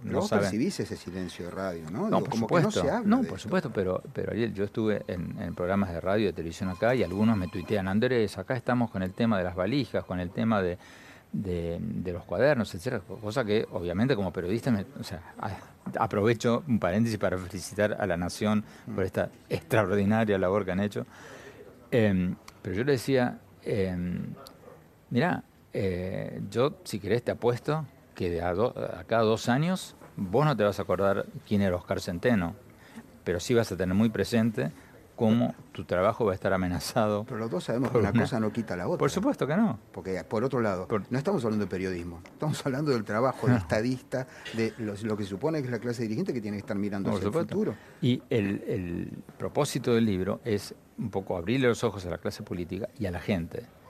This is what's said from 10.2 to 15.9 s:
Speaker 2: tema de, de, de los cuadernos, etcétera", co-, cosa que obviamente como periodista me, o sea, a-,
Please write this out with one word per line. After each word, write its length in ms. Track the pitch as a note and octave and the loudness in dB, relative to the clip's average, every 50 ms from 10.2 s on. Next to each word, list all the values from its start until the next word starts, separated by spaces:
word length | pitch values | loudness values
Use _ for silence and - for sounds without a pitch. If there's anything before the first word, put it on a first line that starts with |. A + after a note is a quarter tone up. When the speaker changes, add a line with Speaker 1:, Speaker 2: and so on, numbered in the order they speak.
| F2+ E2+ | -4 -4
Speaker 2:
tema 300 | - A#2+ A#2 A2+ A2+ G2+ | -2 -2 0 2 2 2
de, 160 | F#2 F2 F2 - - - - - - - - - - - | 2 0 -2 -4 -10 -16 -20 -20 -20 -20 -20 -20 -12 -8
de, 480 | - - G#2 F#2 F2 E2+ E2+ E2+ E2+ F2 | -6 -4 -4 -2 -2 -2 -2 -4 -4 -4
de 320 | F2 E2+ - F#2+ F2 F2+ F2 | -6 -6 -6 -4 -4 -4 -6
los 100 | E2+ - | -6 -6
cuadernos, 500 | - F2 F#2+ B2 D3 D3 A#2+ G2 - - | -4 0 2 4 4 4 2 0 -4 -6
etcétera", 260 | F2+ - B2+ C3 G2+ - | -8 -6 -6 -6 -6 -6
co-, 120 | - F#2+ | -10 -12
cosa 260 | A2 A2 G#2 G#2+ C3+ A#2+ | -10 -8 -4 -2 -2 0
que 220 | G2+ G#2 A2 - - | 2 2 0 0 -2
obviamente 440 | - G2+ E2+ F2 E2+ F#2+ A#2 C3+ C3+ | -4 -6 -4 -2 0 2 2 2 2
como 160 | G2+ G2 F2+ | 2 0 -2
periodista 380 | - F#2 E2+ F2 G#2+ A#2 - C#3 | -2 -2 -2 -2 -2 0 0 0
me, 140 | A2+ G2 F#2+ - - - | 0 0 0 -4 -10 -12
o 40 | - | -10
sea, 300 | - F2 D#2+ - - - - | -10 -10 -12 -12 -14 -12 -8
a-, 180 | - G2+ F#2 - - - - - - - | -8 -8 -8 -10 -12 -18 -20 -14 -12 -6